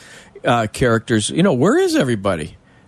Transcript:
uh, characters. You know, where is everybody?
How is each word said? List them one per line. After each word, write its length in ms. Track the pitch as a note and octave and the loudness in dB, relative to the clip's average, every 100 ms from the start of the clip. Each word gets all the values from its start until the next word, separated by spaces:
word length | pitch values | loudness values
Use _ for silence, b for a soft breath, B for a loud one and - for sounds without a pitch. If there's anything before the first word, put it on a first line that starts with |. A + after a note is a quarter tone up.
| B B B - | B B B -6
uh, 220 | - A#2+ A2 | -2 0 -2
characters. 580 | - B2+ A#2 - A2+ - | -2 0 0 0 -2 0
You 120 | - | 0
know, 120 | G3 | 2
where 240 | B2+ E3+ D#4+ | 2 2 2
is 180 | F#4+ D#4+ | 2 0
everybody? 600 | C#3 G#2 G2 E2+ D2+ - b b | 0 -2 -4 -4 -8 -14 b b